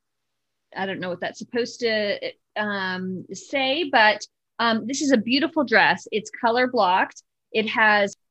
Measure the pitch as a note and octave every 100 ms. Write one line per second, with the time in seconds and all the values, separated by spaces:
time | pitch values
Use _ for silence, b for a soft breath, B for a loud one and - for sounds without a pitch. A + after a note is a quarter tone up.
0 | _ _ _ _ _ _ _ - G3 E3
1 | F3+ F3 F3 - - A#3+ B3 - A#3 G#3+
2 | G3+ F#3+ E3 - _ G#3 G#3 G3+ F#3 F#3
3 | F#3 F#3 - F#3+ - C#4 C4 D4 C#4+ C4
4 | G#3+ G#3 - _ _ - A#3 A3+ A3 C#4
5 | C#4+ B3 A3 C4+ E4 D#4+ A3+ G#3+ D#3 F#3+
6 | - G#3+ - - A#3 A#3+ B3+ B3 F#3 F#3
7 | C#4 - - _ _ G#3+ G#3+ A#3 G#3+ G#3
8 | G3+ - _